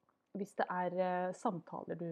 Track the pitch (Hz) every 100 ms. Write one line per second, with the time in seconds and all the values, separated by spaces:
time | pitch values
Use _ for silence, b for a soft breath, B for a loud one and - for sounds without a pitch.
0 | _ _ _ 190 196 - - 180 180 180
1 | 185 180 185 185 240 180 - - - 170
2 | 170